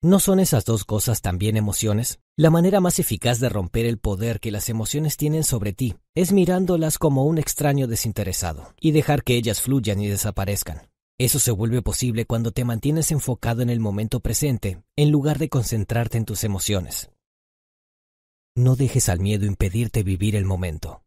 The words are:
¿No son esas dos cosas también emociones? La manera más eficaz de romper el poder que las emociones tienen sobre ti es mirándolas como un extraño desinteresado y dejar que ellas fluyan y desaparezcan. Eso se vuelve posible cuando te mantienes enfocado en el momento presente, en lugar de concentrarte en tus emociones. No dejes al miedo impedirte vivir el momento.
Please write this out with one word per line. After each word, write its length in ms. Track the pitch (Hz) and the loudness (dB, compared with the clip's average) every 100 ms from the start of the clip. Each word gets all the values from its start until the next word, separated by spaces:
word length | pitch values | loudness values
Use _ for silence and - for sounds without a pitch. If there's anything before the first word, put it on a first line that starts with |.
¿No 180 | 165 190 | 4 4
son 180 | 185 190 | 4 4
esas 240 | 185 131 | 4 2
dos 200 | - 113 | 2 -2
cosas 380 | - 107 - 110 | 0 -4 -2 -2
también 340 | 107 90 101 107 | -2 -2 0 0
emociones? 640 | 107 104 110 104 117 - _ - | 0 -2 0 0 -2 -8 _ 2
La 140 | 156 | 4
manera 300 | 165 175 196 | 6 4 4
más 180 | 180 175 | 2 0
eficaz 420 | 175 107 - 120 | -2 -2 0 0
de 80 | 127 | 0
romper 380 | 104 90 117 117 | -2 -2 -2 0
el 120 | 117 | -2
poder 420 | - 95 117 110 | -2 -2 -2 -4
que 100 | 117 | -4
las 180 | 104 - | -6 -4
emociones 480 | 113 104 147 156 - | -4 -2 -2 -2 -2
tienen 280 | 147 156 | 0 0
sobre 280 | 156 123 104 | 0 0 -2
ti 220 | 98 131 - _ | -2 -4 -4 _
es 180 | - 175 | -2 2
mirándolas 680 | 196 175 180 185 175 160 - | 4 4 2 2 2 0 0
como 260 | 160 135 | 2 4
un 140 | 139 160 | 2 2
extraño 480 | 143 - 147 143 131 | -2 0 0 2 0
desinteresado 880 | 113 117 104 98 92 87 78 - _ | -2 -4 -4 -4 -4 -6 -8 -14 _
y 120 | 160 | 2
dejar 320 | 151 147 143 | 2 2 0
que 120 | - 120 | 2 0
ellas 240 | 117 104 | 2 -2
fluyan 400 | - 135 110 101 | 0 0 2 0
y 80 | 104 | 0
desaparezcan. 840 | 101 110 98 98 101 - 78 - _ _ _ | -2 -2 -4 -4 -4 -6 -10 -14 _ _ _
Eso 200 | 123 143 | 0 2
se 140 | 123 | 0
vuelve 280 | 104 113 120 | 0 0 0
posible 460 | 107 98 127 113 113 | -2 -2 -2 -2 -2
cuando 240 | 117 117 | -2 -2
te 140 | - | -2
mantienes 480 | 120 113 135 156 151 | -2 -2 0 0 0
enfocado 500 | 156 - 120 117 117 | 0 -2 -4 -2 -2
en 80 | 123 | 0
el 100 | 117 | 0
momento 400 | 110 101 110 123 | 0 -2 -2 -4
presente, 640 | - 117 147 120 101 90 _ - | -2 -2 0 0 -2 -8 _ 2
en 140 | 147 | 4
lugar 280 | 151 139 143 | 4 2 -2
de 100 | 151 | 0
concentrarte 680 | - 117 113 98 117 117 117 | 0 0 -2 -2 -2 0 -2
en 60 | |
tus 180 | 113 104 | -4 -4
emociones. 680 | 110 98 - 101 87 - - _ _ _ _ _ _ _ _ _ _ _ _ _ _ - | -2 -2 0 -2 -2 -10 -12 _ _ _ _ _ _ _ _ _ _ _ _ _ _ 2
No 200 | 123 127 | 2 4
dejes 320 | 131 131 - | 2 2 0
al 120 | 90 | 0
miedo 260 | 98 104 104 | 0 0 -2
impedirte 560 | 92 101 98 120 - | 0 0 0 -2 -2
vivir 340 | 95 92 104 107 | -2 0 0 0
el 80 | |
momento. 580 | 95 92 90 78 - - | 0 -2 -4 -6 -10 -14